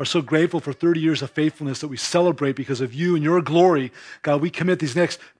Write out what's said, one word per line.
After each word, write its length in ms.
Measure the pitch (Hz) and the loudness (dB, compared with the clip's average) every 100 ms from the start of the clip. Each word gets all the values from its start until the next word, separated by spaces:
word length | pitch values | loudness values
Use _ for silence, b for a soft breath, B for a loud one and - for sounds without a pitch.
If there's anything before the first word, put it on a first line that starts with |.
are 60 | 135 | -4
so 160 | 175 | -2
grateful 360 | 135 156 170 170 | 0 2 2 0
for 140 | 143 | -6
thirty 280 | 135 170 165 | -2 0 2
years 200 | 160 139 | 2 0
of 100 | 135 | -2
faithfulness 500 | - 151 - 147 131 | -2 -2 -2 -6 -6
that 80 | 151 | -8
we 100 | 131 | -8
celebrate 580 | - 175 175 143 139 135 | -2 2 2 2 -2 -2
because 240 | 131 127 | -4 -4
of 140 | 127 | -4
you 200 | 127 175 | -2 0
and 80 | 170 | 0
your 200 | 151 175 | 2 2
glory, 500 | 143 165 185 160 127 B B B | 2 4 4 4 0 B B B
God, 180 | - 147 | -2 0
we 100 | 170 | 0
commit 280 | - 170 180 | -2 0 0
these 180 | 151 127 | 0 0
next 240 | 170 - B _ | 0 -2 B _